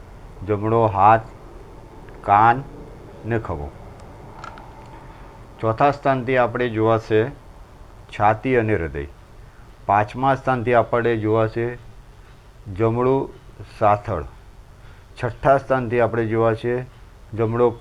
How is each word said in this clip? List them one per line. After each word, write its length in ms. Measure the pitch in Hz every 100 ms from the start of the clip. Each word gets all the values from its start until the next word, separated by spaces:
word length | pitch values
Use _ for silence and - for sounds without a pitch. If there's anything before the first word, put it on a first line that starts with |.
| - - - - 92
જમણો 400 | 101 110 117 107
હાથ, 380 | 95 104 113 - - - - - - - - - -
કાન 420 | 104 101 117 127 - - - - - -
ને 140 | 107 113
ખભો. 320 | - 78 69 - - - - - - - - - - - - - - - - - - -
ચોથા 320 | 110 110 143
સ્થાનથી 440 | 139 139 131 120 127
આપણે 320 | 117 123 123
જોવાશે 640 | 110 113 110 - 110 127 - - - - - - - -
છાતી 460 | - 104 110 135 123
અને 180 | 110
હૃદય. 320 | 98 78 71 71 - - - - - - - -
પાંચમા 480 | 104 107 123 135
સ્થાનથી 400 | 131 131 123 117
આપણે 420 | 120 117 120 117 110
જોવાશે 640 | 107 110 110 117 120 123 - - - - - - - - 101 92
જમણું 500 | 113 120 127 135 - - - - - -
સાથળ. 460 | 107 104 - 85 67 - - - - - - - - -
છઠ્ઠા 420 | 120 - 143 135
સ્થાનથી 420 | 135 131 117 120
આપણે 260 | 113 117 110
જોવાશે 600 | 113 113 110 120 123 127 - - - -
જમણો 400 | 107 113 117 120 113